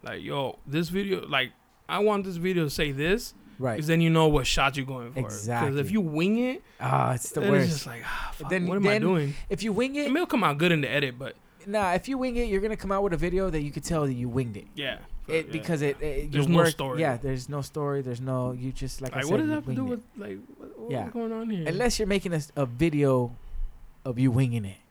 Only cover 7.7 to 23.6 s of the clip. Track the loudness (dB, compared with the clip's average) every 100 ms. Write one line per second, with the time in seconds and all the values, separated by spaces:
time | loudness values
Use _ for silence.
7.7 | 0 -6 -10 -8 -6 -6 -8 -4 -2 0
8.7 | 2 2 4 4 2 0 -4 -6 -4 -2
9.7 | 0 0 0 0 0 2 2 2 2 2
10.7 | 2 2 0 -2 -4 -12 -12 _ _ -4
11.7 | 0 2 0 -2 -2 -2 0 0 0 0
12.7 | -4 -2 0 2 2 0 2 0 0 -2
13.7 | -6 -2 0 0 0 -2 -2 -2 -6 -12
14.7 | -8 -6 -6 -8 -10 -2 -2 -2 -6 -2
15.7 | 0 0 0 -4 -4 -2 0 4 6 6
16.7 | 2 -4 0 0 0 -2 -4 -4 -8 -6
17.7 | -4 -2 -2 -4 -6 -4 -2 -2 -4 -6
18.7 | -6 -6 -6 -6 -4 0 2 2 -2 -2
19.7 | -4 -2 -4 -8 -14 -12 -12 -14 -18 -18
20.7 | -14 -6 -6 -4 -6 -6 -4 -4 -2 -2
21.7 | 0 0 0 0 0 0 -4 -4 -4 -4
22.7 | 0 0 4 4 4 0 -6 -10 -4